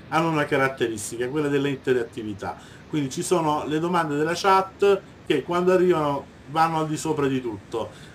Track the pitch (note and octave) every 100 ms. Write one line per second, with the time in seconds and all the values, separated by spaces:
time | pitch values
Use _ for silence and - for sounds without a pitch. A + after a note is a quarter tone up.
0 | - D#3 E3 D3+ D3 C#3 C3+ - A#2 A2
1 | - A#2 B2+ D3+ D3 C#3+ C#3 C3 C#3 B2
2 | A#2 - G#2+ F#2+ F#2 - - - - D#3
3 | C3+ E3+ E3+ F3 D#3 D3 A2+ D#3 E3+ F3+
4 | D#3 D3 D#3 E3+ G3+ F#3+ F#3 - G3+ G3
5 | - - - D3+ B2+ E3+ F3+ F#3 F3+ E3
6 | D3 C#3 - - - D#3 E3 D#3+ D#3 D3+
7 | D#3 D3 C#3 C3 A#2+ G2+ - A2+ G#2 -
8 | -